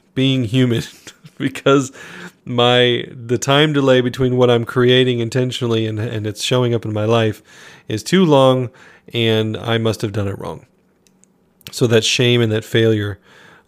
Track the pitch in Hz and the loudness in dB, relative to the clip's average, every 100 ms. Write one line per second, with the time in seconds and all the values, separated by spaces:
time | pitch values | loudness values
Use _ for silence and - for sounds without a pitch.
0 | _ - 135 131 113 131 123 110 - - | _ -4 -2 -2 0 2 2 0 -4 -14
1 | - - - - 135 - 139 139 131 - | -20 -20 -20 -8 -8 -2 2 2 0 -10
2 | - - - _ - 120 120 123 123 120 | -20 -20 -20 _ -6 0 2 4 2 0
3 | - 135 117 120 - 143 156 143 135 127 | -6 -10 -4 -4 2 2 2 2 4 4
4 | 123 123 131 127 123 120 117 127 123 127 | 2 0 0 2 2 2 0 0 4 4
5 | 127 120 113 127 127 - 120 113 110 110 | 2 0 -2 -2 -4 -4 -4 -2 -2 -4
6 | 120 113 107 101 - 127 123 117 113 107 | -6 -6 -8 -6 -2 0 0 -2 -4 -4
7 | 107 117 110 - _ - - - - 107 | 0 2 0 -4 _ -20 -20 -18 -10 -8
8 | - 190 170 139 131 127 123 - - _ | 0 2 4 4 4 2 -2 -10 -20 _
9 | _ 117 113 110 110 107 117 117 110 101 | _ -2 0 0 -2 -4 -4 -2 -2 -2
10 | 107 104 101 98 90 78 _ _ _ _ | -4 -4 -6 -8 -12 -14 _ _ _ _
11 | _ _ _ _ _ _ - - 120 113 | _ _ _ _ _ _ -12 -2 0 2
12 | 110 - 123 120 113 107 - 120 113 107 | 0 0 2 2 0 -2 -2 0 2 0
13 | 101 98 _ - - - | -4 -10 _ -20 -20 -20